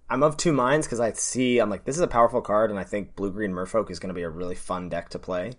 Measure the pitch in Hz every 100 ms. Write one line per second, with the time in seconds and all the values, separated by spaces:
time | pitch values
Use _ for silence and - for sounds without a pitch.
0 | - 127 151 147 175 135 123 151 151 113
1 | 113 - - 123 127 120 104 95 - 151
2 | 170 120 117 120 101 104 110 98 90 104
3 | 92 - 98 101 101 90 92 113 98 85
4 | 95 90 85 80 90 92 - 90 90 85
5 | - - - 90 104